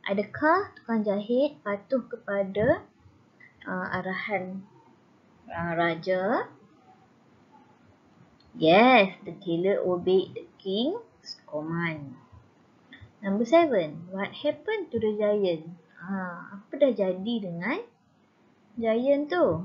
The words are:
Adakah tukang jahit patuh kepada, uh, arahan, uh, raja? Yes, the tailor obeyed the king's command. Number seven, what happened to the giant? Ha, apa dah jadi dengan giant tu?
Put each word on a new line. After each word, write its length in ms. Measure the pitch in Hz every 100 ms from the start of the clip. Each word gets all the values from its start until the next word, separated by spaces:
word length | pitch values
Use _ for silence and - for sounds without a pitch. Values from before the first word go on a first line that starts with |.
| -
Adakah 640 | 202 202 - 302 359 403
tukang 320 | - - 226
jahit 560 | 214 202 208 247 294 -
patuh 480 | 208 202 - 262 -
kepada, 720 | 233 - 202 190 196 233 359 - _ - _ _ _ - _ -
uh, 180 | 185 185
arahan, 720 | 185 185 190 220 196 185 190 - - _ _ _ _ _ _ -
uh, 200 | 170 170 165
raja? 720 | 170 165 185 185 220 294 480 - - _ - - _ _ _ _ _ - _ _ _ _ _ _ - _ _ -
Yes, 560 | 160 185 247 247 196 - -
the 80 | 165
tailor 320 | 170 170 185 202
obeyed 480 | - 180 185 190 -
the 160 | - - _
king's 800 | 196 196 269 453 - _ - -
command. 720 | - 151 156 165 170 156 139 123 _ - _ _ _ _ _ - - _
Number 240 | 196 202
seven, 640 | 233 330 330 214 156 156 175
what 240 | 190 202
happened 560 | - 294 294 - 440 349
to 80 | 233
the 240 | 214 208
giant? 480 | 208 208 190 165 165 175 _ -
Ha, 480 | 175 196 180 175 - 196
apa 120 | - 277
dah 160 | 277
jadi 420 | 208 190 185 202 233
dengan 400 | 190 170 190 349 480 _ _ _ _ _ _ _ _ -
giant 560 | 226 226 262 285 294
tu? 320 | 359 269 165